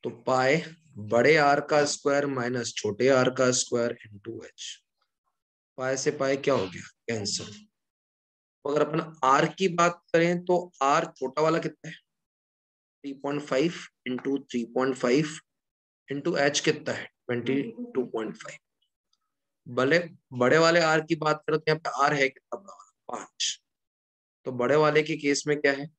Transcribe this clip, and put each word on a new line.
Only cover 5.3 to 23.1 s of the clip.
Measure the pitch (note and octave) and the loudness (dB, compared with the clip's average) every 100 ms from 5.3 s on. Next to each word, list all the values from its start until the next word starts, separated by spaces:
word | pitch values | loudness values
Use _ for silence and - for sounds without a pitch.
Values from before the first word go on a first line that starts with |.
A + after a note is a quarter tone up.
| _ _ _ _ - | _ _ _ _ -8
पाई | B2+ C3+ | -4 -2
से | D3 D3 | -2 -2
पाई | C3+ C#3 | -2 0
क्या | C#3 | 0
हो | B2+ F#2+ | 0 -2
गया? | - - _ - | -8 -16 _ -8
Cancel। | A2+ G2+ - - | -6 -4 -6 -8
तो | - - _ _ _ _ _ _ _ _ _ D3 | -16 -20 _ _ _ _ _ _ _ _ _ -4
अगर | D3 D3 | 0 0
अपन | D#3+ E3 - | -2 -6 0
R | C3 C#3 D#3+ - | 4 4 4 0
की | F#3+ E3 | -2 2
बात | E3+ F3 _ | 0 0 _
करें | E3 E3+ F3 F3 | 2 2 0 0
तो | F3+ F3+ _ | 0 0 _
R | C3+ D3+ E3 - | 2 2 0 -6
छोटा | C3 C3 | -6 0
वाला | D#3+ D#3+ | 2 2
कितना | D3+ - D#3+ | -4 -10 -18
है? | - | -18
थ्री | _ _ _ _ _ _ _ _ _ _ C#3+ C#3 | _ _ _ _ _ _ _ _ _ _ -16 -10
point | C#3+ D3 | -6 -6
five | C#3+ C3 E3 - - _ - | -2 0 0 -2 -16 _ -8
into | B2+ C3+ C#3 | -6 -2 -4
three | C3+ B2 A2+ C3 | -4 -6 -4 -2
point | C3 B2+ | -2 0
five | B2 C3+ D#3 D#3+ _ _ _ _ _ _ _ | 2 2 2 -6 _ _ _ _ _ _ _
into | C#3+ D#3 D#3 | -6 -4 0
H | C#3+ D3 | 0 0
कितना | - D3+ - | -2 -2 -4
है? | A#2+ - | -8 -10
ट्वेंटी | _ - A#2+ A#2 C3+ A#2 - B2 | _ -6 -4 -2 -2 -4 -10 -6
टू | C3+ A#2 | -6 -4
पॉइंट | A2+ A2 - | -6 -8 -10
फ़ाइव। | - - _ _ _ _ _ _ _ _ _ _ - | -16 -20 _ _ _ _ _ _ _ _ _ _ -8
भले | B2 C3 E3 F3 - _ B2 | -2 2 2 0 -14 _ 0
बड़े | B2 D3+ | 4 6
वाले | E3 E3+ | 6 4
R | D#3+ D#3+ D#3 | 4 2 0
की | D#3+ | -2
बात | D#3 D3+ - | -2 -2 -2
करें | D#3 | -2
तो | D#3 | 0
यहाँ | D#3 | -2
पे | - B2 | -2 0
R | C#3+ | 0
है | C#3+ C3+ | 2 0
कितना | - _ - | -2 _ -14
बड़ा | - | -14
वाला? | - - _ | -20 -20 _
पाँच। | - | -14